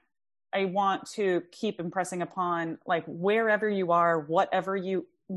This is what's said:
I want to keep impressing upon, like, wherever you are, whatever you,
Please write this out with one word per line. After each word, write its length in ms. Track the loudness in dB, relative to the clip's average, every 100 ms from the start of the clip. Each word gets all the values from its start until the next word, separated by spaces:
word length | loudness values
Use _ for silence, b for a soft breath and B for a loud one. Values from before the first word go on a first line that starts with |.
| _ _ _ _ _
I 140 | -2 0
want 400 | 0 0 0 -4
to 300 | -2 0 0 -2
keep 300 | -6 -4 -4
impressing 420 | -4 -4 -4 -4
upon, 560 | -6 -4 -2 -2 -4 -8 -2
like, 180 | -2 -2
wherever 600 | -2 2 2 4 2 2
you 220 | 0 2
are, 300 | 4 4 2
whatever 560 | 2 2 2 0 0 -4
you, 300 | -2 -4 -4 _ -10